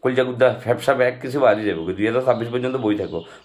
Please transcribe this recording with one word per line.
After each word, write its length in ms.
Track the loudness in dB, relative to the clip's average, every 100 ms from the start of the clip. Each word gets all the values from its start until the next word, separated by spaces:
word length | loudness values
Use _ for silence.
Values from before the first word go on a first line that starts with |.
কলজা 220 | 0 0
গুদ্দা 360 | 0 4 2 2
ফ্যাপসা 320 | -2 0 0
ব্যাগ 260 | 2 2 0
কিছু 200 | -6 2
বাড়ি 240 | 4 4
যাবো। 280 | 0 -4 -6
দুই 140 | -2 0
হাজার 160 | 0
ছাব্বিশ 260 | 0 0 -2
পর্যন্ত 280 | -4 -4 -2
বই 200 | -2 -2
থাকো। 280 | -4 -8 -10 -20